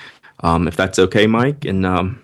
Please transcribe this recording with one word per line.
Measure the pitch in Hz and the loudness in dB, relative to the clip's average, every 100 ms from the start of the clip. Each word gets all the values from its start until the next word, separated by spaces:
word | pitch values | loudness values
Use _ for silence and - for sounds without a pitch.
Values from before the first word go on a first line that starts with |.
| - - - _ | -20 -20 -20 _
um, | 85 85 82 | 0 0 0
if | 80 | -2
that's | 95 - | -2 2
okay, | 92 107 110 | 2 4 2
Mike, | 113 127 147 | 2 0 -2
and, | - 95 | -4 -2
um, | 92 90 92 - | 0 0 -2 -8